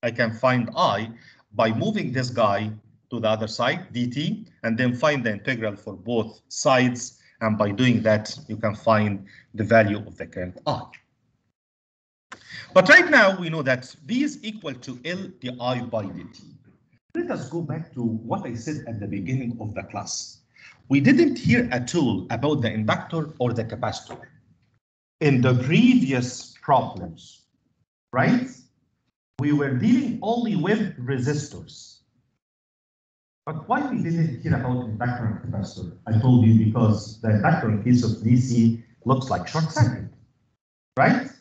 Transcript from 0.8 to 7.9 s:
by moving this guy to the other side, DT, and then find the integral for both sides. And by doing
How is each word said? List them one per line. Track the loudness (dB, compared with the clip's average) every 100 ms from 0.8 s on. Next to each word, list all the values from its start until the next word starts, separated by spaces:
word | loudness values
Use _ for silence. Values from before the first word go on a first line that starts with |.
| 0 0 -6 -14 -20 _ _
by | 0 0
moving | 2 -2 -2 -4
this | -4 -4
guy | 0 0 0 -4 -10 _ _ _
to | -4
the | -2
other | -2 -4
side, | -2 -2 -2 -8
DT, | -4 -4 -4 -6 -6 -12 _
and | -4 0
then | 0
find | 0 0 0
the | -2
integral | -4 -6 -4 -6
for | -8 -14
both | -12 -4 -2 -2 -10 _
sides. | -4 2 4 4 0 -10 _ _ _
And | -2 0
by | 0
doing | 2 2